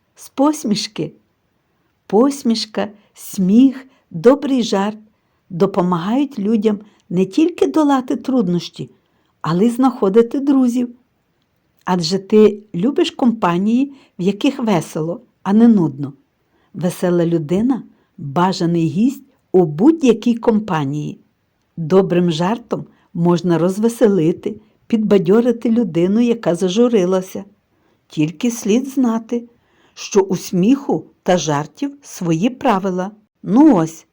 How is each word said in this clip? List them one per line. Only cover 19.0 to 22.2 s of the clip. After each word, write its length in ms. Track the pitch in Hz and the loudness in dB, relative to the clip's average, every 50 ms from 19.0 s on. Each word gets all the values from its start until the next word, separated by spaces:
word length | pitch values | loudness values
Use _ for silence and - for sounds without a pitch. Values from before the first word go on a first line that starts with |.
| 226 269 - - - _ _ _ _ _ | 0 0 -2 -4 -12 _ _ _ _ _
у 140 | - 185 175 | 2 2 2
будь-якій 720 | 156 147 151 214 311 330 330 262 240 214 214 - 240 233 | 2 0 2 2 2 2 4 4 2 2 2 2 -2 -2
компанії. 840 | 233 - 254 226 208 214 - 175 156 143 135 147 151 147 147 139 - _ _ _ _ _ _ _ _ _ _ - | 0 0 0 0 0 0 -2 -2 -2 -2 -2 -4 -6 -8 -10 -12 -14 _ _ _ _ _ _ _ _ _ _ -12
Добрим 540 | 165 165 147 185 190 196 156 170 175 | -8 -2 2 2 2 4 2 2 0